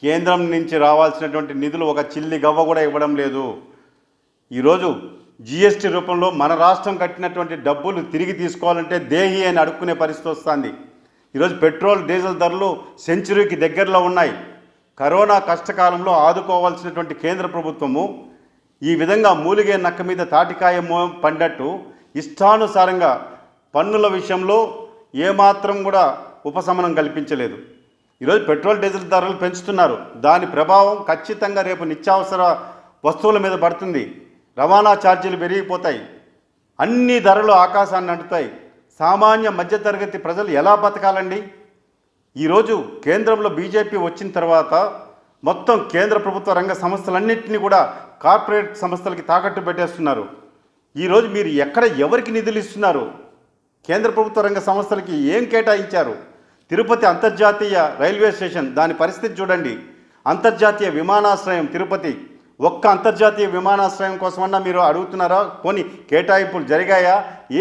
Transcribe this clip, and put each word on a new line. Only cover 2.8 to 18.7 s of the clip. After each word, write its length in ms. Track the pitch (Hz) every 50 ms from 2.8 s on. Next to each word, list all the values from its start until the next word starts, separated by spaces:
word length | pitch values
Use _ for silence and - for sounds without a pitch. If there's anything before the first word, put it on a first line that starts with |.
| 151
ఇవ్వడం 260 | 147 147 147 151 147 147 143
లేదు. 260 | 139 139 131 135 135 120 98 - - - _ _ _ _ _ _ _ _ _ _ _ _ _ _ _ _
ఈరోజు 380 | 123 123 127 147 175 185 185 170 131 - - - - - _ _ _ - 113 110
జీఎస్టీ 400 | 139 170 202 202 202 202 - 190 170
రూపంలో 340 | 180 175 180 180 175 180 185 170 143
మన 140 | 139 151 165 160 170
రాష్ట్రం 320 | 180 190 180 - 208 190 170 180
కట్టినటువంటి 560 | 175 180 180 180 175 180 180 175 160 165 151 123 190
డబ్బులు 320 | - 190 190 180 - 175 151 - -
తిరిగి 220 | 160 180 175 196 151
తీసుకోవాలంటే 560 | 175 160 - - 170 175 175 170 165 165 180 175 147 120 147
దేహి 300 | 170 190 190 185 190 185 185
అని 120 | 175 165 156
అడుక్కునే 320 | 160 151 - 180 175 165 151 160
పరిస్థితి 280 | 156 151 147 - 170 156
వస్తుంది. 400 | 151 - 165 151 143 127 110 95 - - - _ _ _ _ _ _ _ _ -
ఈరోజు 200 | 139 165 180 - - 156
పెట్రోల్, 360 | 160 147 120 180 202 208 190 160 147
డీజిల్ 320 | 175 185 185 190 180 156 175
ధరలు 280 | 175 175 190 196 190 156 - - - - - -
సెంచరీకి 520 | 160 170 196 - 180 202 202 208 202 175 139 156
దగ్గరలో 360 | 156 151 185 196 185 190 185 180 180
ఉన్నాయి. 260 | 180 180 165 131 101 - - - - - _ _ _ _ _ _ _ -
కరోనా 400 | 135 147 165 190 214 208 202 196 196 -
కష్టకాలంలో 640 | 170 170 - - 170 180 180 180 180 175 185 190 175 156 147
ఆదుకోవాల్సినటువంటి 880 | 165 185 190 180 185 185 175 175 180 160 - 170 175 156 175 165 147 147 - -
కేంద్ర 220 | - 269 185 180 175 180
ప్రభుత్వము 500 | 170 160 160 151 - 151 135 131 151 185 202 - - - - - _ _ _ _ _ _ _